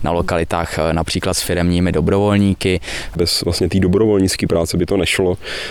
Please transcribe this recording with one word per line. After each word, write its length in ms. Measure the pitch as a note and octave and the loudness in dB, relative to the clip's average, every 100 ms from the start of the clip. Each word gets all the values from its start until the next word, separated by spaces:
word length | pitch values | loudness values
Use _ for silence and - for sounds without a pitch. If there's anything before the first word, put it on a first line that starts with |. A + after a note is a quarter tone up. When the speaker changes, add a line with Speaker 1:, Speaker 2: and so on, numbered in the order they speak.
Speaker 1:
na 80 | C#2+ | -2
lokalitách, 680 | F2 - F2 E2 E2+ E2 - | 0 0 -2 -2 -2 -2 -2
eh, 140 | D#2+ | 0
například 400 | E2 E2 F#2 F#2 | 0 -2 -2 -2
s 80 | F2+ | -2
firemními 500 | - F2 F2 F2 F2+ | -2 0 2 2 2
dobrovolníky. 880 | F2+ G2 G2 G#2 G2+ G2 F#2 F#2+ F2+ - - - | 2 2 2 2 4 2 2 0 -2 -4 -10 -6
Speaker 2:
Bez 260 | E2+ E2+ - | -2 -2 -2
vlastně 280 | - - F2+ | -2 -2 0
té 100 | F#2+ | 2
dobrovolnické 680 | F#2 G2+ A2 G2+ F#2+ - F#2 | 2 4 4 4 2 0 0
práce 300 | E2+ E2 F2 | 0 0 0
by 80 | |
to 120 | F2 G2 | 0 0
nešlo. 400 | E2 - F#2 F2+ - - | 0 0 0 -2 -6 -10